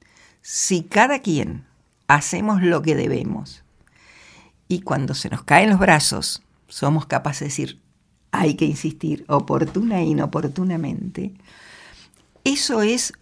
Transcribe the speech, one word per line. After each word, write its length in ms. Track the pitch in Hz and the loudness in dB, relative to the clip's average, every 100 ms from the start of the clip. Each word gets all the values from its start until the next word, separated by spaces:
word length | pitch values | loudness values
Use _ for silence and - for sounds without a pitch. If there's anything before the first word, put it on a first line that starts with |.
| _ _ - _ | _ _ -20 _
Si 400 | - - - 175 | -10 -4 0 -2
cada 380 | 160 202 262 269 | 0 2 4 2
quien 440 | 202 147 - 131 - _ _ _ - | 0 0 -2 -6 -14 _ _ _ 2
hacemos 560 | 147 - 180 214 196 | 4 2 -2 0 2
lo 200 | 175 160 | 4 2
que 120 | 156 | 2
debemos 720 | 139 - 127 - - - - _ _ _ _ _ - - - _ _ - | 0 0 -2 -4 -8 -10 -18 _ _ _ _ _ -20 -20 -20 _ _ -6
y 120 | 180 | -4
cuando 340 | - 131 135 | -2 -2 -2
se 160 | 135 - | -4 -6
nos 120 | - | -6
caen 260 | - 156 214 | 4 4 6
los 80 | 190 | 4
brazos 640 | 185 151 - 131 - - _ _ _ | 6 4 4 -2 -6 -8 _ _ _
somos 380 | - 139 156 - | -4 0 0 0
capaces 340 | 120 147 139 | -4 -4 -6
de 60 | 147 | -6
decir, 340 | 151 135 - _ _ _ _ - | -6 -8 -10 _ _ _ _ -6
"Hay 240 | - 160 143 | 0 0 2
que 100 | 151 | -2
insistir 580 | 147 156 - 156 147 - | -2 -6 -6 -6 -6 -2
oportuna 720 | 143 139 147 156 190 226 185 | -2 0 -2 0 -2 0 0
e 40 | |
inoportunamente", 1300 | 156 147 147 156 143 185 185 165 139 - 185 - 196 - - - - - - - - _ _ _ | 0 0 0 -2 -4 -2 -2 -2 -4 -6 -8 -8 -10 -12 -20 -20 -20 -20 -20 -20 -20 _ _ _
eso 380 | 269 285 - 220 | -2 0 0 0
es 320 | 208 247 - - | 2 0 -4 -10